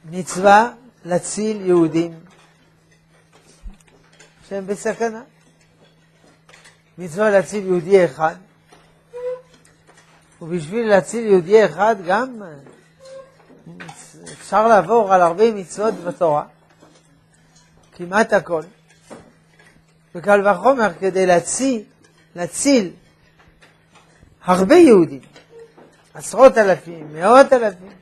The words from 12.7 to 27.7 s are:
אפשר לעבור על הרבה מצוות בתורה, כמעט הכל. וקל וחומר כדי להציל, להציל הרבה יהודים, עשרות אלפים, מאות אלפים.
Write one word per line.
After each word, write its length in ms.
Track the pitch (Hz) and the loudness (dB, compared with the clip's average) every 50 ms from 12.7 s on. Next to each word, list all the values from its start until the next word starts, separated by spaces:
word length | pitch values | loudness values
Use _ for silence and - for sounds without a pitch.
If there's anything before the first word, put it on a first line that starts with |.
| _ _ _ _ _ _ 539 539 539 539 523 539 _ _ _ _ - _ _ 160 170 180 175 160 - - - - - 151 170 165 151 | _ _ _ _ _ _ -20 -20 -20 -20 -20 _ _ _ _ _ -20 _ _ -20 -20 -20 -20 -20 -20 -20 -20 -20 -20 -20 -20 -20 -20
אפשר 340 | - - - 196 208 220 | -20 -12 -4 -2 0 2
לעבור 460 | 233 226 196 160 165 226 240 214 190 196 | 4 4 4 4 2 0 0 2 2 2
על 80 | 185 | 2
הרבה 300 | 175 170 170 180 220 233 | 2 2 2 2 0 0
מצוות 420 | 220 202 180 156 - 190 208 226 196 160 170 | 0 -4 -12 -14 -10 -6 -6 -6 -6 -6 -12
בתורה, 400 | 175 156 - 180 160 147 147 - - _ _ _ _ _ _ _ _ _ _ _ _ _ _ _ _ _ _ _ _ _ _ _ _ _ _ _ _ | -12 -6 -2 -2 -2 -2 -2 -4 -8 _ _ _ _ _ _ _ _ _ _ _ _ _ _ _ _ _ _ _ _ _ _ _ _ _ _ _ _
כמעט 420 | _ - 175 175 190 214 233 - 214 | _ -18 -12 -4 -2 -2 0 0 -2
הכל. 280 | 190 151 - 175 156 156 175 _ _ _ _ _ _ _ _ - - - _ _ _ _ _ _ _ _ _ _ _ _ _ _ _ _ _ - | -2 -2 -4 -8 -8 -8 -12 _ _ _ _ _ _ _ _ -20 -20 -20 _ _ _ _ _ _ _ _ _ _ _ _ _ _ _ _ _ -18
וקל 320 | 175 - 202 202 202 190 | -4 2 2 2 4 4
וחומר 460 | 202 196 175 190 247 277 247 220 196 165 - | 0 -2 2 2 0 2 2 -2 -4 -4 -4
כדי 260 | 185 190 180 190 185 | -6 -4 -2 0 2
להציל, 580 | 180 175 175 170 - - - 254 269 254 220 208 _ _ _ _ _ _ _ _ _ _ | 2 2 0 0 -4 -6 -4 -2 -2 -4 -4 -8 _ _ _ _ _ _ _ _ _ _
להציל 560 | 175 175 170 - - - 277 277 240 196 165 - _ _ _ _ _ _ _ _ _ _ _ _ _ _ _ _ _ _ _ _ _ _ _ _ _ _ _ _ _ - | -12 -12 -10 -8 -4 0 2 2 2 0 -2 -12 _ _ _ _ _ _ _ _ _ _ _ _ _ _ _ _ _ _ _ _ _ _ _ _ _ _ _ _ _ -2
הרבה 320 | - 185 180 190 190 294 | -2 0 0 4 4 6
יהודים, 460 | 359 339 277 226 185 165 139 139 131 - _ _ - _ _ - - - _ _ - - _ _ _ _ _ _ | 6 8 8 6 6 4 0 -6 -16 -18 _ _ -20 _ _ -20 -20 -20 _ _ -20 -20 _ _ _ _ _ _
עשרות 440 | 156 147 - - 202 262 262 196 | -18 -14 -8 2 6 6 6 6
אלפים, 560 | 226 214 196 175 - - 165 170 160 151 151 151 | 4 2 2 0 -2 -4 -18 -20 -18 -18 -18 -10
מאות 400 | 156 175 208 247 269 277 277 269 | -4 2 4 6 6 6 6 2
אלפים. 400 | 247 233 208 | 0 0 -4